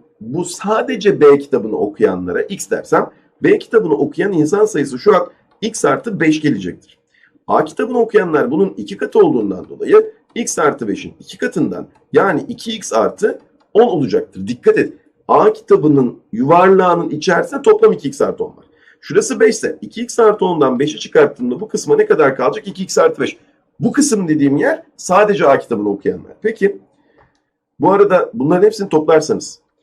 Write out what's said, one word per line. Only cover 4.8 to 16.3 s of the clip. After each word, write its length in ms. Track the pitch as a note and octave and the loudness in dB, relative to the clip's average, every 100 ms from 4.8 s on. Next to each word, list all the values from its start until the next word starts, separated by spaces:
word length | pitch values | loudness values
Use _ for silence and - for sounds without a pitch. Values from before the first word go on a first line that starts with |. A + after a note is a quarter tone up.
| C#3 B2 | -4 -2
şu 180 | - C4 | 2 2
an 140 | - _ _ - | 0 _ _ -10
x 240 | A3 - | -10 -2
artı 360 | A#3+ - A#3 F3 | -2 -2 -4 -2
beş 200 | D#3+ D#3 | 0 0
gelecektir. 580 | D3+ G#2+ F2+ - _ _ _ _ _ _ - | 0 -2 -6 -14 _ _ _ _ _ _ -2
A 180 | G#3 | -2
kitabını 340 | D#4 - B3 B3 | -2 -6 -4 -2
okuyanlar 520 | A3+ G#3 F3+ D3 A#2+ | 0 0 0 -2 -2
bunun 240 | D#3+ F#3+ - | 0 -2 -4
iki 200 | G#2 - | -12 -8
katı 220 | - A3+ | 0 4
olduğundan 500 | F3+ B2 G2+ F2+ - | 4 2 -4 -6 -12
dolayı 440 | - B2 G#3+ A3 - _ | -10 2 4 2 -6 _
x 240 | A3 A#3 - | -8 -6 -2
artı 300 | D3 - G#2+ | -2 -2 -6
beşin 260 | F#2 E2+ - | -8 -10 -18
iki 180 | - - | -20 -8
katından, 480 | B3 F3+ A#2 F2 - _ _ | -6 -4 -4 -6 -14 _ _
yani 320 | - F#3+ D3+ - | 0 2 -2 -6
iki 240 | - A3+ | -12 -10
x 200 | A3 - | -10 -4
artı 460 | A3 F#3+ - A3 - _ _ _ | 0 0 -2 -4 -4 _ _ _
on 120 | G3+ A#3+ | 2 2
olacaktır. 600 | D#3+ A2+ F#2 - F#2+ G2 | 2 -2 -2 -4 -10 -10
Dikkat 320 | B2 G#3+ G#3+ | -2 0 2
et. 140 | A2 - _ _ - | 0 -6 _ _ 0
A 240 | C3 G#3 | 2 2
kitabının 640 | G#3+ - F#3+ D3 C#3 A#2+ - _ | 0 2 2 4 2 0 -4 _